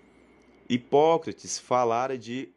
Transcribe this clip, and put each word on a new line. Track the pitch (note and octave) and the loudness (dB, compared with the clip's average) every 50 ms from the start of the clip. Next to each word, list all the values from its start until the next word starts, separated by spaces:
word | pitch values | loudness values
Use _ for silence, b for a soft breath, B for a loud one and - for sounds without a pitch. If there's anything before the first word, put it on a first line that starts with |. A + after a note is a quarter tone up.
| _ _ _ _ _ _ _ _ _ _ _ _ - - | _ _ _ _ _ _ _ _ _ _ _ _ -6 -4
Hipócrates | A#2+ B2 B2 - C#3 C#3+ D#3 E3 E3 D#3+ D#3+ G#2+ G2 - - F#2 - - | -4 -4 -2 2 2 4 6 4 4 2 -2 -6 -12 -12 -10 -12 -12 -10
falara | - - B2+ B2 B2 A#2 A2+ A#2+ C3 C3+ C3+ | -4 -2 0 2 2 2 0 0 -2 -4 -6
de | B2+ G#2+ A#2 A#2+ C3 C#3 - _ | -8 -10 -10 -10 -10 -10 -12 _